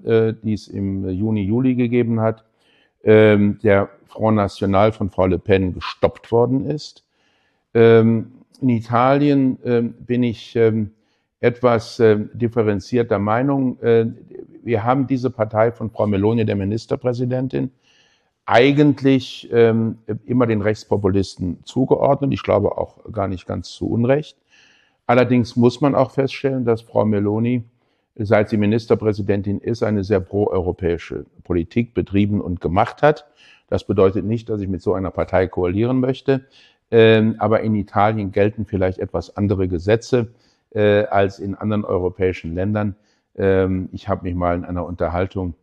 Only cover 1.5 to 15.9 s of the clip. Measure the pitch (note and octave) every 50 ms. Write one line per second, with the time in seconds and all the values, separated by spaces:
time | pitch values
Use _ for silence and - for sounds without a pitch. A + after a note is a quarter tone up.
1.5 | A2 A#2+ C3 C3 B2+ A#2+ B2 A#2 A#2+ B2 A#2+ A#2 A#2 A2+ A2 A2+ A2 - _ _
2.5 | _ _ _ _ _ _ _ _ _ _ - G#2 A2 G#2+ G#2+ G#2+ G#2+ G2+ G#2 G#2
3.5 | G2 - - G#2+ G2 G2 G2+ - - _ _ _ - - G#2 A2 G#2+ G#2+ G2+ G2
4.5 | - - G#2+ G2 G2 F#2+ G#2 A2 G#2+ - G#2 F#2 - - F#2 F#2+ F2 E2+ - -
5.5 | G2 F#2+ F#2+ F2+ E2+ E2+ - - - - - - - - - - A2+ A#2 A#2+ B2
6.5 | C3 C3+ - - - D3 - - - - _ _ _ _ _ _ _ _ _ _
7.5 | _ _ _ _ - A#2 A2+ A2+ A2+ A2+ A2+ A2+ A2+ A2+ - - - - _ _
8.5 | _ _ C#3 C3 A#2+ A2+ A2+ - A#2+ A#2 B2+ C3 C#3 C#3+ D3 D3 C#3+ C#3 C3+ C3
9.5 | - - - B2 A#2+ A#2 A#2+ A2+ A2 - - - B2 A#2+ B2 A#2+ G#2+ - - -
10.5 | - A#2 A2+ A2+ A2 A2 G#2 G2+ - _ _ _ _ _ _ _ _ _ - A#2+
11.5 | G#2+ - - B2 A#2 A2 - - - - A#2 A2 G#2+ G#2 G#2+ - - G#2 A#2+ A2+
12.5 | - B2 G#2+ G#2+ G#2 G2 - - B2 B2 A#2 A2+ A2 G2 G2+ G#2 G#2+ A#2+ C3 C#3+
13.5 | C#3 C#3 C3 B2+ A#2+ - - A#2 A#2 A2+ A2+ A#2 A#2+ - - - - - - -
14.5 | - - - A2 A#2 G#2+ G#2+ A#2+ C3 C#3 C3 A#2 C#3 B2 A#2+ B2+ - - G#2+ G#2+
15.5 | - G#2+ A2+ A#2+ A#2 - A#2 G#2+